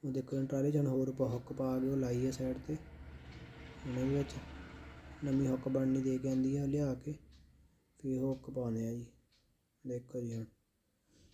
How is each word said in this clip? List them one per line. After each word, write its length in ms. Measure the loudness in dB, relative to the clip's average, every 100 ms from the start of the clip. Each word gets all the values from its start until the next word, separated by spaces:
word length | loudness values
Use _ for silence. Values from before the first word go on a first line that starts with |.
ਉਹ 80 | 0
ਦੇਖੋ 260 | -2 -2 -2
ਹੁਣ 80 | 0
ਟਰਾਲੀ 260 | 4 4
'ਚ 60 | 6
ਹੁਣ 100 | 4
ਹੋਰ 220 | 4 2
ਆਪਾਂ 180 | 2 0
ਹੁੱਕ 240 | 0 -4
ਪਾ 260 | -2 0 2
ਕੇ 80 | 2
ਉਹ 100 | 2
ਲਾਈ 280 | 2 2 2
ਆ 40 |
ਸਾਈਡ 260 | 0 -2 -2
'ਤੇ। 180 | -4 -6
ਹੁਣ 1200 | -6 -16 -14 -14 -14 -14 -14 -16 -16 -10 -4 0
ਇਹਦੇ 200 | 2 2
ਵਿੱਚ 180 | 0 -6 -10 -12 -12 -14 -14 -16 -16 -6
ਨਵੀਂ 240 | 2 4 4
ਹੁੱਕ 200 | 2 2
ਬਣਨੀ 340 | 2 4 4
ਦੇ 160 | 2 2
ਕੇ 120 | 2
ਆਉਂਦੀ 260 | 2 4 2
ਆ, 100 | 2
ਲਿਆ 280 | 2 2
ਕੇ 200 | 0 -4 -8 -12 -20 -20 -20 -20 _ _ _
ਫਿਰ 220 | -2 0
ਉਹ 60 | 0
ਹੁੱਕ 220 | -2 -4
ਪਾਉਂਦੇ 380 | -2 0 0 0
ਆ 60 |
ਜੀ। 120 | -4 -8 -16 _ _ _ _ _ _
ਦੇਖੋ 360 | -6 -6 -4 -4
ਜੀ 140 | -2
ਹੁਣ 120 | -4 -6 _ _ _ _ _ _ _ -20